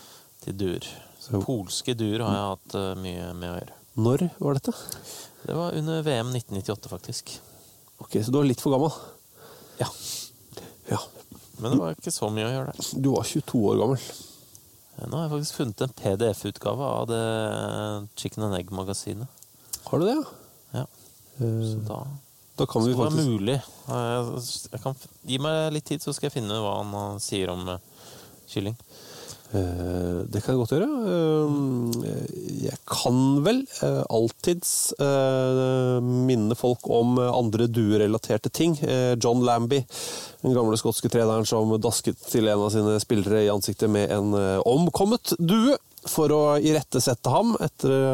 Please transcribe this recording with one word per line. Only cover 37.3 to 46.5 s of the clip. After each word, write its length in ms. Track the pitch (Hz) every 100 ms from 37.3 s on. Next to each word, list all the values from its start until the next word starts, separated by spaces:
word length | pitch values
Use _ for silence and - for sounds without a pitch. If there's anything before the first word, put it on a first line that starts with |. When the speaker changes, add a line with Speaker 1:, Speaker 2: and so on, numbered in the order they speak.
Speaker 2:
andre 360 | 123 117 107 120
duerelaterte 840 | 117 104 104 104 110 - 107 117
ting. 260 | - 165 151
Eh, 340 | 117 127 127 120
John 260 | 120 123
Lambie, 440 | 123 117 117 139 127 - - - - -
den 120 | 131 123
gamle 220 | 113 110
skotske 320 | 117 - 120
treneren 360 | 117 113 113 107
som 240 | 113 110 110
dasket 380 | 117 - 117 - -
til 180 | 123 107
en 120 | 104
av 120 | 104
sine 280 | 107 104 107
spillere 440 | - 110 95 107 104
i 40 |
ansiktet 400 | 101 104 98 110
med 200 | 104 82
en, 240 | 101 104
eh, 280 | 101 95 95 113
omkommet 720 | 139 170 - 202 240 - -
due 400 | 170 220 247 277 - - -
for 220 | - 151
å 300 | 151 147